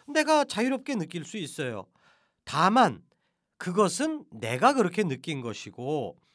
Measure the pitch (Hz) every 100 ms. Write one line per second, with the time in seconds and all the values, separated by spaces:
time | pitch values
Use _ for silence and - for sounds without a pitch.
0 | - 302 302 311 277 - 254 262 277 240
1 | 156 175 151 220 147 - 131 107 90 _
2 | _ _ _ _ - 143 180 240 202 92
3 | - _ _ _ _ - 180 180 190 175
4 | 311 302 - 110 113 127 240 269 180 214
5 | 180 127 147 143 117 104 110 - 127 151
6 | 101 - _